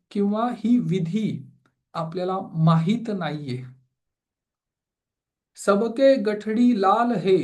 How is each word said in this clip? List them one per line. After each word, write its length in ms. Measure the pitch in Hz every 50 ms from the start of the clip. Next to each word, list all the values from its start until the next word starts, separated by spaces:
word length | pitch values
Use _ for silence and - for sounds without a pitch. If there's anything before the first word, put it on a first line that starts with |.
| _ _
किंवा 380 | - 202 202 202 208 214 240 247
ही 280 | 240 - - 220 247 247
विधी 680 | 165 160 180 190 165 160 196 220 214 156 131 127 - - _ _ _ _ _ _ _ _ -
आपल्याला 460 | 170 160 160 - 180 180 185 185 196 - - -
माहीत 560 | 160 160 165 165 160 165 185 226 240 - 220 202
नाहीये. 460 | 185 165 147 151 151 147 131 123 127 - - - _ _ _ _ _ _ _ _ _ _ _ _ _ _ _ _ _ _ _ _ _ _ _ _ _ _ _ _ _ _ _ _ _ _ _ _
सबके 600 | - - 208 202 202 233 233 - 277 269 269 262
गठडी 680 | 220 202 214 208 208 - 220 214 240 247 247 240 190
लाल 300 | 190 190 208 226 240 247
है, 260 | 233 175 156 196 190 170